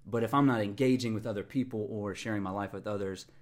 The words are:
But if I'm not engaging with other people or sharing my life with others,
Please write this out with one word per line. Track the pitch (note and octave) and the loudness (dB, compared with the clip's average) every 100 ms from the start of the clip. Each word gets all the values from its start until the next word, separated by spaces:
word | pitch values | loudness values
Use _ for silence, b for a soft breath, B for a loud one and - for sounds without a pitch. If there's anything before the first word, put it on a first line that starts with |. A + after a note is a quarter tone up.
But | - A2+ | -4 0
if | A2+ | 2
I'm | C#3 C#3 | 6 6
not | A#2 | 4
engaging | G2+ G2+ C3 B2+ A#2+ | 2 2 4 4 2
with | G#2+ A2+ | -2 -4
other | G2+ | -4
people | F#2+ C3+ B2 A2 G#2 | -2 -2 -2 -2 -4
or | A2 G2+ | -4 -4
sharing | F#2 A#2 G#2 | -4 -4 -2
my | F#2+ | -2
life | G2 G2+ | -4 -4
with | G2 G#2 | -6 -4
others, | G#2 G2 F#2 - b | -2 -4 -6 -12 b